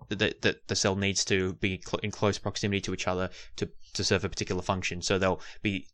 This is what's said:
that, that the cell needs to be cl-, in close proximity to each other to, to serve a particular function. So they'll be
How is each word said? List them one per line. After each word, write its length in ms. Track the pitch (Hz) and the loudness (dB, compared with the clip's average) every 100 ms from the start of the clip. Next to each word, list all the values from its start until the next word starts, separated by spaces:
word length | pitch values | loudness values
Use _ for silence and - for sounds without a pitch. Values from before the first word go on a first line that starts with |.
| - | -6
that, 320 | 98 104 - | 0 2 2
that 260 | 120 - - | 2 0 -2
the 80 | 104 | 0
cell 200 | 104 95 | 2 2
needs 300 | 98 95 - | 2 0 2
to 280 | 98 92 87 | 2 2 0
be 260 | 104 92 - | -2 -2 -4
cl-, 140 | - | -4
in 120 | 107 | -4
close 260 | - 104 95 | 2 2 2
proximity 420 | 101 - 104 98 | -2 -2 0 0
to 120 | 92 | -2
each 140 | 92 - | -2 0
other 220 | 92 92 - - - | 0 -2 -6 -14 -6
to, 120 | 90 - - | -6 -6 -10
to 100 | - | -4
serve 200 | 95 98 | 2 2
a 60 | 98 | 2
particular 320 | - 101 90 | -2 -2 -2
function. 400 | - 95 - 87 | 0 0 0 -2
So 180 | - 98 | 0 4
they'll 220 | 95 92 - - | 4 2 -4 -4
be 260 | 107 98 - | -2 -2 -6